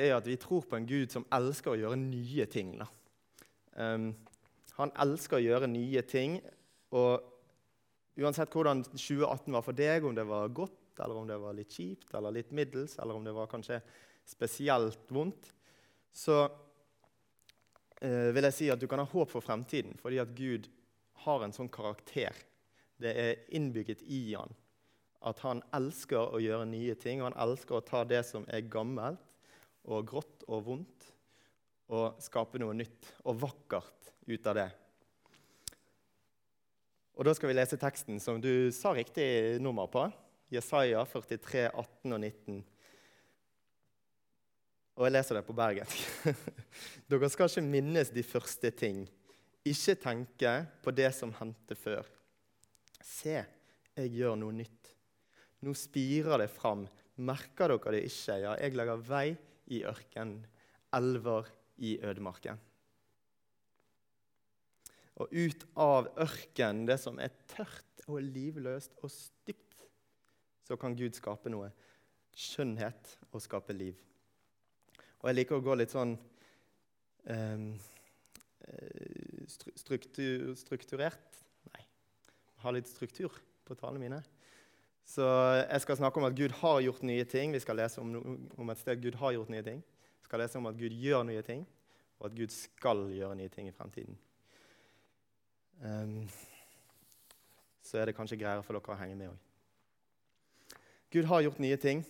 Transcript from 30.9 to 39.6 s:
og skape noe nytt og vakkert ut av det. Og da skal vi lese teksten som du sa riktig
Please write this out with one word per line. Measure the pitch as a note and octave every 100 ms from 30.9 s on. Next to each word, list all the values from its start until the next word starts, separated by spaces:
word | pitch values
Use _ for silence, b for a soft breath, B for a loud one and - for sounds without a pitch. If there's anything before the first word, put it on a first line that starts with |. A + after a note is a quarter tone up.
| - - _ b b b b _ _ - A2+
og | A2+ A2+
skape | - B2 A2+ B2+
noe | A2+ A2
nytt | A#2 - - -
og | - A2+ C#3
vakkert | - - F#2+ - - - - -
ut | A2+ G#2+
av | G#2
det. | F#2+ - _ _ _ _ B B B B B B B B B _ _ _ _ _ _ _ _ _ _ -
Og | C3+
da |
skal | D#3 C#3+
vi | B2+
lese | B2+ D3
teksten | C#3 - - G#2
som | G#2+ A2+
du | B2+ B2+ B2+ B2
sa | G3+
riktig | C#3+ A#2 - C#3 A#2+ A2+ A#2+